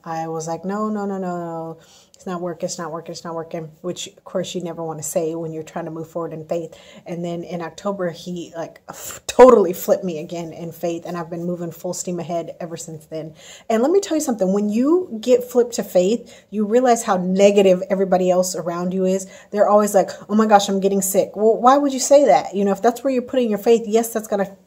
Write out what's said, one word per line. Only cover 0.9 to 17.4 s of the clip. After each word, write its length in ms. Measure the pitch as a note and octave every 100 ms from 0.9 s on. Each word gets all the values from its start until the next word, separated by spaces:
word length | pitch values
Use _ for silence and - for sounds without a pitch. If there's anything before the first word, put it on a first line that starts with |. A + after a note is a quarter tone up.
| G#3+ G3+
no, 120 | F#3+
no, 180 | F#3 F3
no. 420 | E3+ E3 E3 D#3+ _ - _
It's 140 | _ G3
not 140 | F3
working, 260 | F3 E3 F3+
it's 100 | -
not 140 | E3
working, 200 | E3 D#3+
it's 140 | E3 F3
not 80 |
working," 380 | E3 D#3+ E3+ D#3+ -
which, 260 | F3+ F3 -
of 160 | _
course, 300 | - F#3+ F3+
you 80 | F#3
never 220 | E3+ E3
wanna 200 | E3 D#3
say 300 | D3+ F#3 D#3+
when 180 | E3 D#3+
you're 120 | D#3+
trying 220 | D#3 F3+ E3
to 60 |
move 160 | D#3+ D#3+
forward 240 | F3 E3
in 140 | D#3+ D#3
faith. 300 | E3+ D#3+ - - - -
And 180 | E3+ E3+
then 180 | E3+
in 200 | - F3
October, 480 | D#3+ - G3+ F#3+ F3+
he, 420 | D#3+ - F3+ D#3+ E3
like, 260 | E3 - -
f-, 320 | - - - -
totally 480 | - B3+ A3+ F3
flipped 300 | F3+ - F#3
me 160 | F#3 D#3
again 340 | E3+ E3+ E3
in 180 | D#3+ E3+
faith, 340 | D#3 F3 E3+ F3+
and 100 | F3
I've 140 | E3
been 120 | F3
moving 280 | F3 F3 E3+
full 220 | D#3 F3+ F3
steam 240 | - F3
ahead 360 | D#3 E3+ D#3+ -
ever 180 | F3 E3
since 300 | - D#3 -
then. 260 | D#3 D#3 - - - -
And 120 | A3
let 100 | C4+
me 100 | G4
tell 160 | G4 D#4+
you 40 |
something. 320 | D4 A3+ F#3
When 160 | G3+ G#3
you 480 | G#3+ C4+ F4+ F4+ A3+
get 220 | A#3+ B3
flipped 320 | - B3 A#3+ -
to 80 |
faith, 640 | F#3 F#3 F3+ A#3 - - -
you 160 | G#3 G#3
realize 380 | A#3+ B3+ A#3
how 120 | - F#3
negative 640 | F3+ F#3